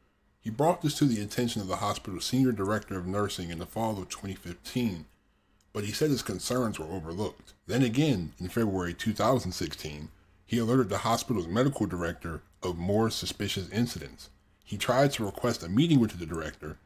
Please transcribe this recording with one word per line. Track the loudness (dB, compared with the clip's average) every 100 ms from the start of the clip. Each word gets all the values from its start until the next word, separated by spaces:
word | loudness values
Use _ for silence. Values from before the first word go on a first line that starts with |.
| _ _ _ _
He | -8
brought | 0 2 2
this | 0 4
to | 4
the | 4
attention | -2 0 0 0
of | -2
the | -2
hospital's | -2 -2 -6 -6
senior | 0 4 4
director | 4 2 0 -2 -6
of | -2
nursing | 0 0 -2 -6
in | -6
the | -6
fall | -2 -2 -2
of | -6
twenty | -8 -8 -8
fifteen, | -10 -12 -6 0 0 -2 -10 _ _ _ _ _ _
but | -6
he | -4
said | 0 0
his | 0
concerns | -2 -6 -2 0 0 -2
were | -6
overlooked. | -8 -6 -4 -4 -6 -20 -16 -2
Then | 2
again, | 2 4 4 2 -2 -8
in | -4
February | 0 2 2 -2
two | -2 -2
thousand | 2 4 2 0
sixteen, | -4 -6 -6 -10 -10 -14 -16 _ _ -4
he | 0
alerted | 4 4 4
the | 2
hospital's | 0 0 0 -2 0
medical | 2 2 2 -2
director | -2 -4 -4 -8 -10 -12 -8
of | -6 -2
more | 0 4 2
suspicious | 0 -6 -4 -4 -4 -4
incidents. | -2 -2 -2 -12 -16 -20 _ _ _
He | -10 -4
tried | 0 4 4
to | 2 -4
request | -2 -2 -2
a | 0
meeting | 4 6 6
with | 4 0
the | -6
director, | -6 -6 -8 -12 -12